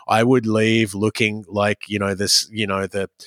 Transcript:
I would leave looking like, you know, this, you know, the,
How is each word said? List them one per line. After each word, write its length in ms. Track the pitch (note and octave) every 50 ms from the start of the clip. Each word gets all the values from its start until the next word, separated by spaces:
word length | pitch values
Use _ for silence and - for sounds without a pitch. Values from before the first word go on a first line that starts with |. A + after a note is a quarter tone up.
| -
I 160 | - G#2+ A2+ A#2
would 220 | B2 C3 B2+ A2
leave 480 | A2 G#2+ A2 A2 A2 A2+ A2+ A2+ G2 G2+
looking 520 | G2 G#2+ G#2+ - - A2+ G#2+ G#2+ G#2+ G#2
like, 360 | - G2+ G2+ G2+ G#2 G2+ - -
you 120 | G2 G#2 G2+
know, 140 | G2 G2 G2
this, 320 | F#2 G2+ - - - - -
you 160 | A2 G#2+ G#2+
know, 180 | G2 G2 G2 G2
the, 220 | F2+ - G2 F#2+ - _ _ -